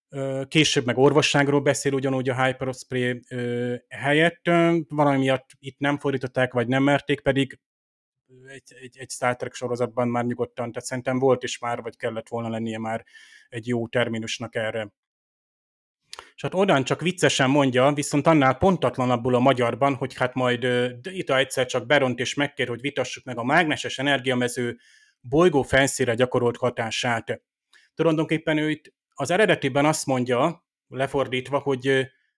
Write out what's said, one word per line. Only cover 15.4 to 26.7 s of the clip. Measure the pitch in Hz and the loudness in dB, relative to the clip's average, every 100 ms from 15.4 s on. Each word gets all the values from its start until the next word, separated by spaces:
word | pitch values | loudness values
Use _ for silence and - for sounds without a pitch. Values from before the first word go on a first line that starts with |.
| _ _ _ _ _ _ _ - - | _ _ _ _ _ _ _ -20 -20
És | - | -12
hát | 151 | -4
Odán | 180 196 147 | 0 4 2
csak | 127 143 | 2 -2
viccesen | 160 180 147 - 131 | -2 0 2 4 4
mondja, | 147 139 123 135 | 4 4 4 4
viszont | 147 139 147 143 | 2 -2 0 4
annál | 156 131 | 6 4
pontatlanabbul | - 190 175 127 120 127 123 123 | 4 2 2 0 0 0 0 2
a | 123 | 4
magyarban, | 131 123 120 113 139 | 4 4 0 0 0
hogy | 131 131 | 0 -6
hát | - 127 | -4 -2
majd, | 127 127 123 | 0 -2 0
ö, | 127 123 123 120 | 0 0 -2 -6
Data | 123 185 165 131 | -12 -8 -2 0
egyszer | 135 - 123 | 0 -2 -2
csak | 127 117 | -2 2
beront | 147 135 120 | 2 2 0
és | 123 | -4
megkér, | - 143 - 123 | -4 -4 -2 -6
hogy | 120 | -4
vitassuk | 139 139 127 - | -6 -4 -6 -8
meg | 131 117 | -12 -6
a | |
mágneses | 117 156 160 139 120 - | 0 2 2 -2 -6 -4
energiamező | 139 139 127 127 123 123 120 117 _ _ _ _ | 0 0 0 0 -2 -2 -6 -8 _ _ _ _
bolygó | 127 139 180 147 | -2 2 4 4
felszínre | 123 135 135 - 123 | 2 2 2 2 0
gyakorolt | 117 127 127 120 117 | 2 2 2 0 0
hatását. | 123 | -2